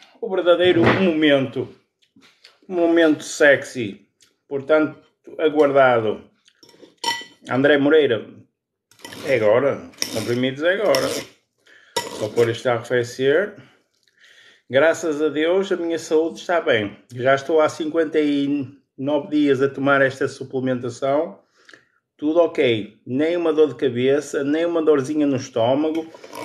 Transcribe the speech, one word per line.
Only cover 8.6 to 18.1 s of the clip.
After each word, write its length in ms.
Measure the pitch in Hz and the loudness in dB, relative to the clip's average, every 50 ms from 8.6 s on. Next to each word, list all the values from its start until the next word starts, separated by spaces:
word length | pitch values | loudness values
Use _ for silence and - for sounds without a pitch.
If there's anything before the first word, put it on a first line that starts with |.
| _ _ _ _ _ _ _ _ - - - - - | _ _ _ _ _ _ _ _ -20 -20 -18 -10 -4
É 100 | 151 135 | -2 0
agora. 460 | 120 110 104 110 123 139 139 113 95 - - - - - - - | 2 4 4 4 4 2 0 -2 -4 -10 -16 -10 -8 -8 -6 -6
Comprimidos 480 | 117 104 113 120 123 127 131 131 139 | -6 -4 -4 -4 -2 -2 -4 -4 -2
é 180 | 156 175 190 214 | -2 -2 -2 0
agora. 280 | 220 175 135 131 135 131 120 - - - _ _ _ _ _ _ _ _ _ _ _ _ _ - - - - - | 0 0 0 0 -2 -4 -6 -8 -10 -12 _ _ _ _ _ _ _ _ _ _ _ _ _ -8 -8 -8 -8 -8
Vou 100 | 113 107 | -8 -4
pôr 180 | 110 117 117 117 | 0 0 0 0
isto 180 | 113 - - 131 | 0 -2 -2 -2
a 40 | |
arrefecer. 840 | 120 117 117 - 131 123 117 117 - - 131 135 143 170 202 208 - - - _ _ _ _ _ _ _ _ _ _ _ _ _ _ _ _ - _ _ _ - | -2 -2 -2 -2 -2 -2 -2 -4 -6 -2 0 2 2 2 0 -2 -8 -16 -20 _ _ _ _ _ _ _ _ _ _ _ _ _ _ _ _ -20 _ _ _ -2
Graças 500 | 120 135 151 165 160 156 - 165 151 143 | 2 2 4 4 2 0 -4 -4 -2 -2
a 80 | 156 151 | -2 -2
Deus, 420 | 135 147 156 165 180 196 190 196 | -2 -2 -2 0 0 0 -2 -2
a 60 | 185 | -4
minha 220 | 170 170 165 165 160 | -4 -4 -4 -6 -6
saúde 420 | 160 - 165 156 165 165 - - | -4 -2 0 0 0 -2 -6 -8
está 180 | - - 175 165 | -6 -4 -2 -2
bem. 340 | - 151 127 110 104 101 - - _ _ 117 | 0 0 0 0 0 -4 -8 -14 _ _ -10
Já 200 | 123 120 131 135 | -2 0 0 0
estou 260 | 135 135 - 165 156 | 0 0 0 2 2
há 80 | 151 151 | 2 2
cinquenta 500 | - - 165 156 151 165 160 147 | -2 -6 -8 -2 -2 -2 -2 0